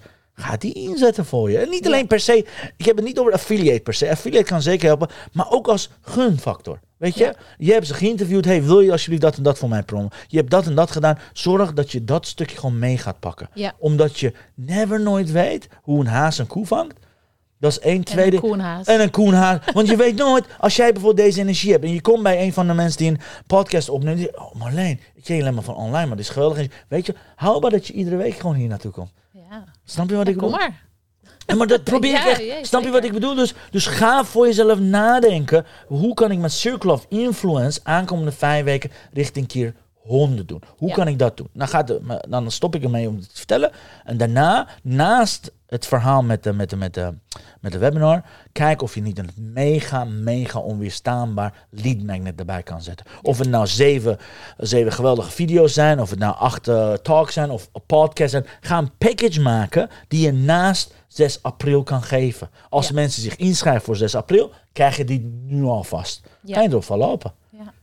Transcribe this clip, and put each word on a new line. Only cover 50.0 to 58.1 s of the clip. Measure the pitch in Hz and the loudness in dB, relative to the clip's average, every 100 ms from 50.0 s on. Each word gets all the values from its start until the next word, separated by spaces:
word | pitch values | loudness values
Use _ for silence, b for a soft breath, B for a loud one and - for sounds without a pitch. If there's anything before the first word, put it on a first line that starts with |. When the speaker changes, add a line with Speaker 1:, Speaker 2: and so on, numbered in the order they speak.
Speaker 1:
mega | 120 107 110 123 120 113 | -6 -6 -4 -2 -4 -6
onweerstaanbaar | - 104 104 - - 123 120 101 104 - _ | -6 -6 -6 -6 -4 -4 -4 -4 -6 -8 _
lead | 104 120 117 | -6 -4 -4
magnet | 104 95 92 82 | -4 -8 -8 -10
erbij | 90 92 | -10 -10
kan | - 82 | -10 -14
zetten. | 82 87 - B | -14 -16 -18 B
Of | - 123 | -4 -2
het | 127 | 0
nou | 120 101 | 0 2
zeven, | 101 143 139 113 101 B B B B | 2 4 2 0 -4 B B B B
zeven | 107 120 110 | -2 2 2
geweldige | - 127 120 85 | 2 2 0 -2
video's | - 170 170 156 | -4 0 4 4
zijn, | 151 151 147 | 4 2 2
of | 95 | -2
het | 95 | -2
nou | 104 - | -4 0
acht, | 123 - - | -2 -2 0
eh, | 117 107 | 0 2
talks | 104 - 156 156 | -2 0 2 2
zijn, | - 147 | -2 -4
of | 117 - 110 - | -6 -12 -16 0
podcasts | 151 156 | 2 2